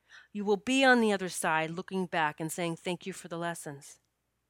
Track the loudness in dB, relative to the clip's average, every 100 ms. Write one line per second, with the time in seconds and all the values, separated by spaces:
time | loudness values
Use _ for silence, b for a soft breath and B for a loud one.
0 | B B B -6 0 0 2 4 6 6
1 | 6 2 -2 -4 0 0 0 -6 -6 -4
2 | -2 0 0 -2 -6 -4 -4 -4 -6 -6
3 | -8 -12 -12 -8 -6 -8 -12 -14 -18 -20
4 | _ _ _ _